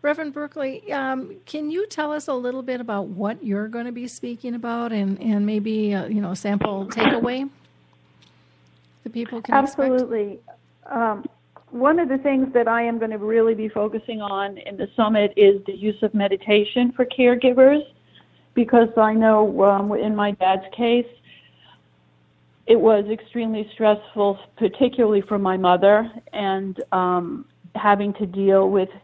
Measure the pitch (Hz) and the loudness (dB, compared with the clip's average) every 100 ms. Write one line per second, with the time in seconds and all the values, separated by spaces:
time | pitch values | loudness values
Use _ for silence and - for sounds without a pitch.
0 | 285 302 302 277 294 311 269 269 415 285 | -2 -4 -6 -10 -12 -8 -8 -8 -8 -6
1 | 269 269 262 - - 302 302 339 415 - | -4 -6 -8 -18 -12 -10 -6 -6 -6 -6
2 | 302 302 294 262 247 262 254 247 240 202 | -6 -6 -6 -6 -6 -8 -8 -8 -6 -6
3 | 196 185 208 294 269 196 214 233 240 240 | -6 -6 -6 -6 -6 -6 -6 -8 -10 -10
4 | 240 - 247 233 254 233 233 233 233 214 | -12 -10 -12 -10 -10 -8 -6 -6 -4 -4
5 | 196 196 226 208 208 214 214 220 208 196 | -4 -4 -2 0 0 -2 -2 -2 -2 -2
6 | - 214 196 185 208 202 214 196 190 - | -4 -4 -4 -6 -4 -2 -2 -4 -8 0
7 | 277 233 240 254 277 _ _ _ _ _ | 0 0 -2 -4 -8 _ _ _ _ _
8 | _ _ _ _ _ _ _ _ _ _ | _ _ _ _ _ _ _ _ _ _
9 | 233 233 233 233 226 269 269 - 269 254 | -12 -10 -10 -10 0 0 0 -2 0 0
10 | 247 233 202 196 - - _ _ - 226 | 0 -4 -6 -10 -20 -20 _ _ -10 -4
11 | 226 208 - _ _ - _ 240 269 330 | -2 -4 -10 _ _ -20 _ 0 2 2
12 | 302 269 277 269 269 254 233 233 233 233 | 0 0 0 0 2 2 2 0 -2 -4
13 | 220 214 208 226 226 220 220 214 214 220 | -6 -6 0 2 2 0 -4 -4 -4 -4
14 | - 226 202 196 202 196 - 196 202 - | -8 -10 -6 -6 -6 -8 -14 -10 -8 -2
15 | 214 220 208 208 202 196 196 190 208 208 | 2 2 2 6 6 6 -2 -6 -6 -2
16 | 214 208 202 196 - 208 208 254 247 247 | -2 0 0 0 2 2 2 0 0 0
17 | 247 - 247 247 262 247 262 294 294 _ | -4 2 4 4 2 8 6 6 -2 _
18 | _ _ _ _ _ - 233 240 226 226 | _ _ _ _ _ -2 4 4 4 4
19 | 214 220 220 214 214 160 196 196 202 208 | 2 4 4 6 4 4 4 4 0 -2
20 | 214 208 208 202 185 190 190 - 233 240 | -2 0 -2 0 0 0 -4 -4 2 2
21 | 240 - _ - _ _ _ _ _ _ | 0 -12 _ -20 _ _ _ _ _ _
22 | _ _ _ _ _ _ - 226 220 214 | _ _ _ _ _ _ 2 4 6 4
23 | 202 220 - 240 226 220 214 - 214 208 | 0 -8 -8 -8 -6 -6 -8 0 0 0
24 | - 214 202 196 - - 226 - 240 247 | -4 0 0 0 -10 -2 -2 2 0 2
25 | 226 208 196 208 196 185 185 180 196 208 | 2 2 0 -2 0 0 2 4 6 4
26 | 226 233 - 208 196 190 196 185 - 185 | 2 -10 -12 -6 -4 -4 -6 -10 -4 -2
27 | 180 180 175 - - _ - - 208 202 | 0 -2 -4 -10 -14 _ -14 -2 2 2
28 | 202 196 196 190 196 196 190 196 190 - | 0 -4 -6 -2 2 4 4 0 -2 -8